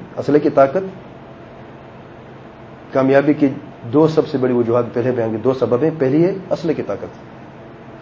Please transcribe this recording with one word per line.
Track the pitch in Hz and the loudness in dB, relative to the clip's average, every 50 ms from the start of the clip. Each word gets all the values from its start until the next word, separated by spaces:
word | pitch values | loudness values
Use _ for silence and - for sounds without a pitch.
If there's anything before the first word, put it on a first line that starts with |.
| - - - | -14 -14 -10
اسلحے | - - - 143 151 | -8 -2 2 2 2
کی | 160 151 | 2 4
طاقت، | - 139 135 135 135 185 190 190 185 - - - - - - - - - - - - - - - - - - - - - - - - - - - - - - - - - - - - - - - - | 4 4 4 4 4 -2 -4 -6 -10 -14 -18 -20 -20 -20 -20 -20 -20 -20 -20 -20 -20 -20 -20 -20 -20 -20 -20 -20 -20 -20 -20 -20 -20 -20 -20 -20 -20 -20 -20 -20 -20 -20 -20 -20 -20 -20 -12 -4 -2
کامیابی | 139 131 135 139 139 143 151 147 | 0 2 4 4 4 4 4 2
کی | 139 139 135 127 - - - - - - 117 113 | 2 2 0 0 -2 -12 -16 -18 -16 -8 0 2
دو | 147 160 | 4 4
سب | 151 156 156 143 | 4 4 2 0
سے | - - | 0 0
بڑی | 131 127 127 123 | 0 0 2 2
وجوہات | 120 117 110 117 120 120 110 107 | 2 2 2 2 0 0 0 -2
پہلے | 120 117 127 | -2 -2 -2
بیان | 120 117 113 113 | 0 0 -2 -2
کی، | 110 | -2
دو | 110 107 131 131 | -2 0 0 0
سبب | 131 123 110 120 120 147 | 0 0 0 0 2 0
ہیں۔ | 160 160 156 | 0 0 0
پہلی | 139 131 135 156 170 | 0 0 2 2 2
ہے | 185 190 190 - - | 2 0 -4 -6 -6
اسلحے | - - - 165 143 | -6 -4 -2 -4 -4
کی | 123 107 | -4 -4
طاقت، | - 101 95 - - - - - - - - - - - - - - - - - - - - | -6 -8 -8 -10 -14 -16 -18 -20 -20 -20 -20 -20 -20 -20 -20 -20 -20 -20 -20 -20 -20 -20 -20